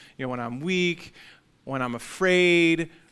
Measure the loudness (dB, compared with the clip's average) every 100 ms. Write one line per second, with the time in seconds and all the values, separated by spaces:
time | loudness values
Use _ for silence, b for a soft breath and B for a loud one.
0 | B B -8 -6 -8 -6 -4 0 0 -2
1 | -10 -20 B B B _ -8 -4 -4 -6
2 | -10 -2 2 4 4 4 4 2 -4 B
3 | B